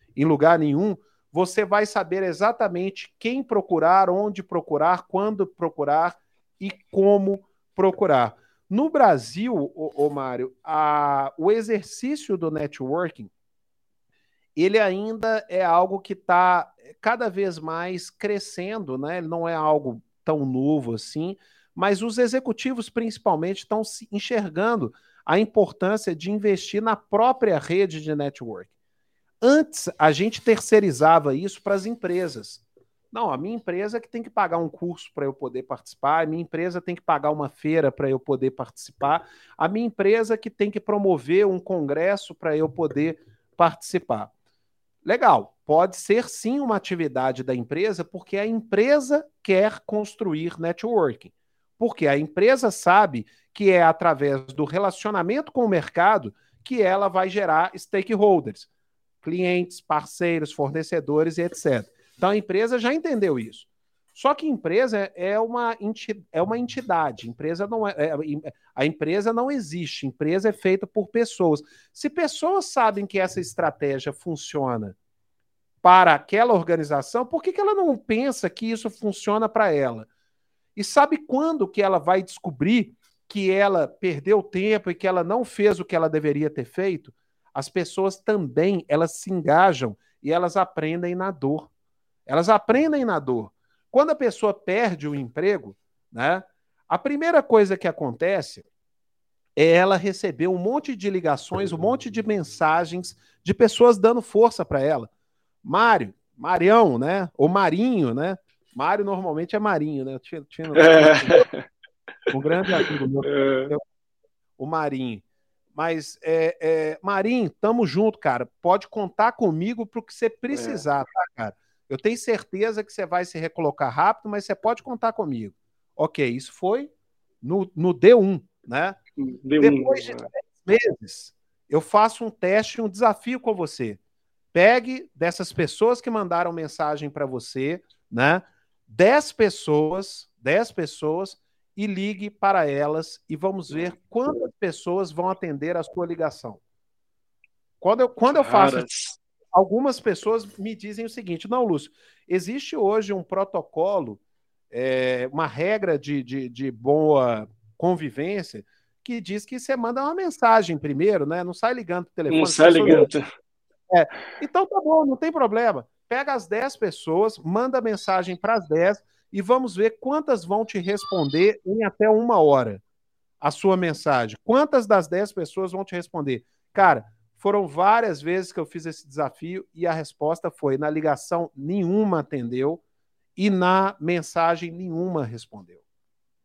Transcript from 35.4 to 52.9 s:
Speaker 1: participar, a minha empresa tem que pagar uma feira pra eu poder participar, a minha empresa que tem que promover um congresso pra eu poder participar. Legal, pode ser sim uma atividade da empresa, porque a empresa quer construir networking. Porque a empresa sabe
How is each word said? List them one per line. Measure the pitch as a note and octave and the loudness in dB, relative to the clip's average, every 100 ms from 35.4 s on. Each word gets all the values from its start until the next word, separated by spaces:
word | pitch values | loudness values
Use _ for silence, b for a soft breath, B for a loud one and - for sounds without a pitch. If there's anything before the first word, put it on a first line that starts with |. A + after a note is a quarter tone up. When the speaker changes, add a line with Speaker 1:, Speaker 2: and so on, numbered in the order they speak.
| C3 B2+ | -8 -8
Speaker 1:
participar, | B2+ C3 - - C#3 D#3+ | -10 -12 -14 -6 0 0
a | D#3+ | 0
minha | D#3+ | -4
empresa | E3+ D#3+ F3 F3 | -6 -6 -4 -6
tem | F3 F3 | -8 -8
que | |
pagar | - D3 D3+ | -2 -2 0
uma | D3+ C#3+ | -2 -6
feira | _ D#3 D#3+ C#3+ | _ -2 0 0
pra | - C#3 | 0 -4
eu | C3 | -4
poder | - C3 C3 | -4 -2 -2
participar, | C3 B2+ - - - C#3 D#3 b b b b | -4 -14 -14 -20 -4 -2 -2 b b b b
a | E3 | -2
minha | G#3+ A#3 | -2 -4
empresa | - G3 A3+ A3 A3 | 0 2 2 0 -4
que | A3 | -6
tem | - G#3 | -4 -4
que | G3+ | -4
promover | - G#3 G3 D#3+ B2+ F#3 G3+ | -2 0 2 0 2 2 2
um | F#3 | 0
congresso | F3+ F#3 C#3 D3 F3+ G3+ - | -4 -4 -2 0 0 -2 -6
pra | E3 E3 D3+ | -8 -2 0
eu | D#3 | -2
poder | C#3 D#3 C#3 D#3+ D#3+ _ _ _ - | -2 -4 -2 -4 -4 _ _ _ 2
participar. | E3+ - - F3+ - A2 G#2+ _ _ _ _ _ _ _ - | 2 2 -6 -6 -4 -6 -6 _ _ _ _ _ _ _ -4
Legal, | B3 B3 B2+ G2+ _ - | 2 4 4 2 _ 0
pode | D#3 F#3 - | 2 2 -2
ser | - A3 A#3+ | 0 0 0
sim | - A3 C#4 | -8 -6 -4
uma | C4 G3+ | -2 -4
atividade | - F3 D#3 B2+ C3 B2 | -4 -6 -4 -2 -2 -2
da | C3 B2+ | -4 -4
empresa, | A#2 D3+ G#3+ F3 | -4 -4 -4 -4
porque | E3 F3+ - G3 | -10 -14 -8 -6
a | G#3+ | -4
empresa | A3+ A3+ G3 B3 D4 B3+ D4 D4+ _ | -4 -2 0 4 2 2 -2 -2 _
quer | - F#3+ G#3+ - - | 0 2 2 0 -6
construir | G#3+ G#3 - G3 D#3 E3+ E3 | -6 -6 -6 -4 -4 -6 -6
networking. | E3 E3+ A3+ A3+ D3 A2+ - _ _ _ _ - | -6 -4 -2 0 0 -2 -16 _ _ _ _ -4
Porque | A3+ - D3 | -4 0 2
a | C#3 | 2
empresa | D3+ - G#3+ C4+ A#3 | 0 2 4 4 0
sabe | - F3+ | 0 4